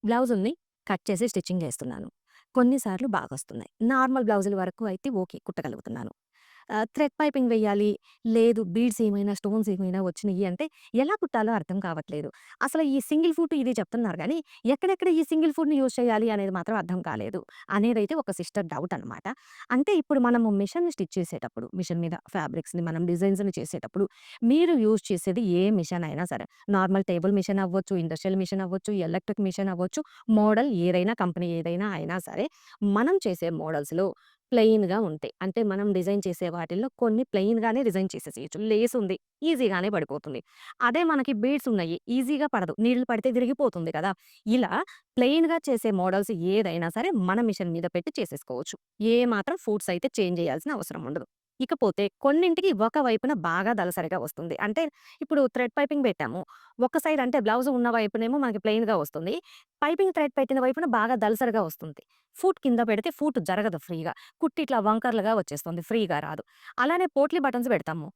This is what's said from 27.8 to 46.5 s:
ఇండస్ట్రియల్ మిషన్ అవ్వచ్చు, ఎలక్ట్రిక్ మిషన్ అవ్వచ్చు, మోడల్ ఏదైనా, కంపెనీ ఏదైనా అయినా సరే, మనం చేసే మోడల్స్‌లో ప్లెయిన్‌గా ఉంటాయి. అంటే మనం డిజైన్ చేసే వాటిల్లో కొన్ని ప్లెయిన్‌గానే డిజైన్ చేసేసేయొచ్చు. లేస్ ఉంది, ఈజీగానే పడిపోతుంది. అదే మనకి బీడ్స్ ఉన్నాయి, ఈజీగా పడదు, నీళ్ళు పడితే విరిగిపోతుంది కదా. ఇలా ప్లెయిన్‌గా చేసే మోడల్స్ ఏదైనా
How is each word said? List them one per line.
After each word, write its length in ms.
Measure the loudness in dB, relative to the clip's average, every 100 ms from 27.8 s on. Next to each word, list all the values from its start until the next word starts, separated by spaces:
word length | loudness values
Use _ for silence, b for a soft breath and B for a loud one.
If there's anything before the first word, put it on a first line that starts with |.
| -2 -2
ఇండస్ట్రియల్ 420 | -2 -4 -2 -2
మిషన్ 240 | -2 -4
అవ్వచ్చు, 300 | -4 -6 -4 -4
ఎలక్ట్రిక్ 420 | -2 -4 -4 -4
మిషన్ 280 | -4 -2 -4
అవ్వచ్చు, 320 | -2 -4 -4 -8 B 0
మోడల్ 420 | 4 4 4 2 2
ఏదైనా, 360 | 2 2 0
కంపెనీ 340 | 0 -2 -2 -4
ఏదైనా 360 | -4 -4 -4 -4
అయినా 260 | -4 -6 -6
సరే, 260 | -8 -6 -6 B B B 0
మనం 280 | 2 2 2
చేసే 300 | 0 -2 -4
మోడల్స్‌లో 520 | -4 -4 -4 -4 -2 -2 -4 b b _
ప్లెయిన్‌గా 440 | 4 6 6 4 0
ఉంటాయి. 320 | -2 -4 -10 -6
అంటే 220 | -4 -2
మనం 240 | 0 0 0
డిజైన్ 300 | 0 0 0
చేసే 260 | -2 -4 -4
వాటిల్లో 380 | -4 -6 -4 -4 _
కొన్ని 240 | 0 0
ప్లెయిన్‌గానే 560 | 0 0 2 2 0 0
డిజైన్ 260 | 0 0 -2
చేసేసేయొచ్చు. 480 | -4 -12 -12 -12 -6
లేస్ 320 | 0 4 4
ఉంది, 220 | 2 -2 -4 _ _
ఈజీగానే 460 | -2 2 2 2 0
పడిపోతుంది. 500 | -2 -4 -6 -8 -10 -12 B B B
అదే 220 | 0 2
మనకి 280 | 2 2 2
బీడ్స్ 340 | 0 2 0 0
ఉన్నాయి, 280 | 0 0 -4 -2
ఈజీగా 400 | -2 0 0 0
పడదు, 260 | 0 -2 0
నీళ్ళు 280 | 2 2 0
పడితే 240 | 0 2
విరిగిపోతుంది 600 | 2 0 2 0 0 -4
కదా. 180 | -2 -2 -4 b b 0
ఇలా 260 | 2 2 0 -4 B _
ప్లెయిన్‌గా 440 | 2 4 6 4 2
చేసే 300 | 0 0 2
మోడల్స్ 400 | 2 2 0 0 -2
ఏదైనా 420 | 0